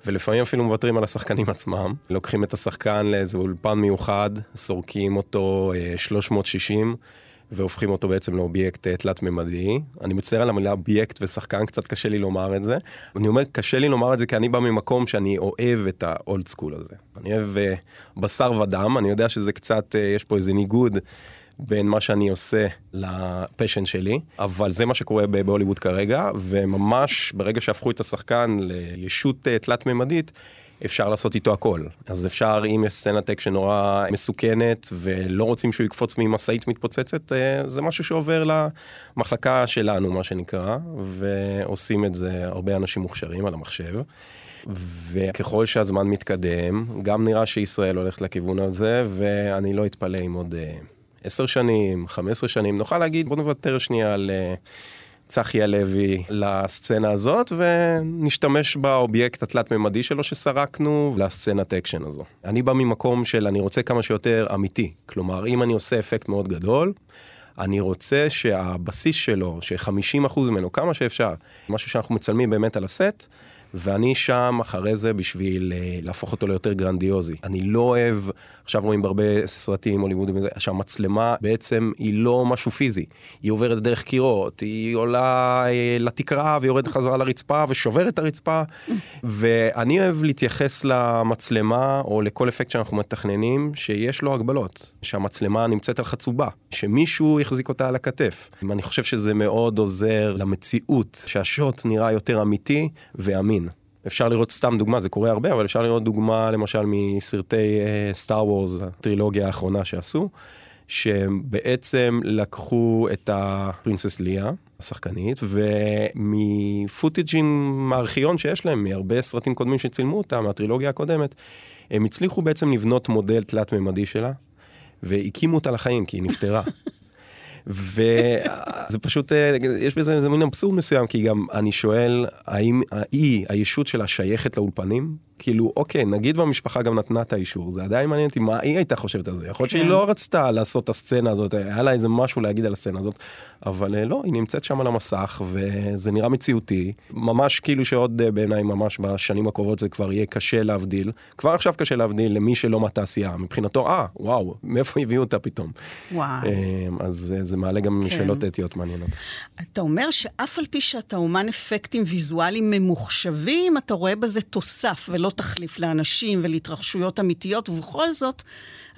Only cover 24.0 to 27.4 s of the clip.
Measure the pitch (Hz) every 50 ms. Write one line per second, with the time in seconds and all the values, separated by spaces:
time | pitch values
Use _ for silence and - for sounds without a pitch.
24 | 92 98 113 147 - - - - 98 101 90 90 104 98 92 87 117 120 127 -
25 | - - 107 107 104 101 101 98 98 98 101 101 101 98 98 - - 92 90 95
26 | 101 101 120 147 190 202 - 107 92 92 95 101 98 98 98 98 101 104 113 127
27 | 139 143 - - - - - 98